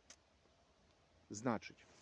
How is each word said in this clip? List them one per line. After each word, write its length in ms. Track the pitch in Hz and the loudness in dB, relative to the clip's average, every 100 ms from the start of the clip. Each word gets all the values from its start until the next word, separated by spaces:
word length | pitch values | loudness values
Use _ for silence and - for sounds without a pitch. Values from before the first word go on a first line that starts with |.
| - - - - - - - - - - - - - | -20 -20 -20 -20 -20 -20 -20 -20 -20 -20 -20 -20 -12
значить, 560 | 104 123 104 - - - - | -2 2 2 0 -16 -20 -12